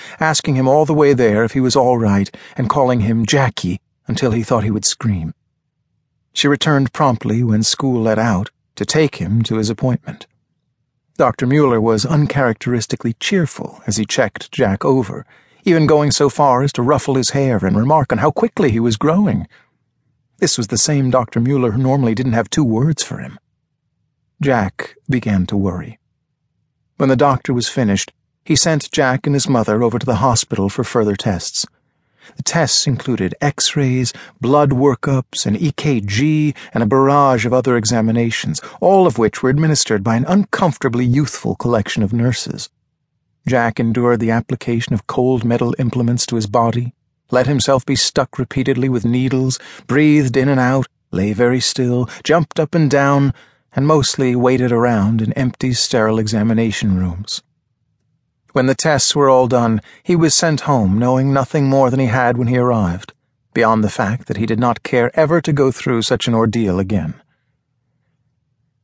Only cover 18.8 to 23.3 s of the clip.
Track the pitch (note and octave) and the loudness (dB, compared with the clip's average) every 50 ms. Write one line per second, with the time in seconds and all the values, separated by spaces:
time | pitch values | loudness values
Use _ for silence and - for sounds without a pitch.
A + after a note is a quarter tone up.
18.8 | A#2 A#2+ G#2+ - C#3+ D3+ E3 G3+ G#3 D3 - - E2+ - _ _ _ _ _ _ | 0 0 0 0 0 0 2 2 2 0 0 -2 -6 -8 _ _ _ _ _ _
19.8 | _ _ _ _ _ _ _ _ _ _ _ _ F#3 C#3+ - B2+ A2 - B2 - | _ _ _ _ _ _ _ _ _ _ _ _ -2 -2 0 -2 -4 -4 -2 -2
20.8 | - D#3 D3+ C#3 C3 B2+ B2 B2+ A2+ - - A#2 A#2 C3 C#3+ C3 B2 A#2 G2+ C3 | 0 0 0 0 0 2 0 0 0 -2 -2 -2 0 0 0 0 0 0 0 0
21.8 | C3 C3 C#3 C#3+ B2+ A2+ A2 A#2+ B2+ C3 A2 A#2 A2 - - D#3+ C#3+ A#2 A2 A2+ | 0 0 0 0 0 0 0 -2 -2 -2 0 -2 -2 -2 -2 0 0 0 0 0
22.8 | C#3+ D#3+ D#3 - - - - - - - | 0 0 -2 -4 -6 -8 -10 -12 -12 -14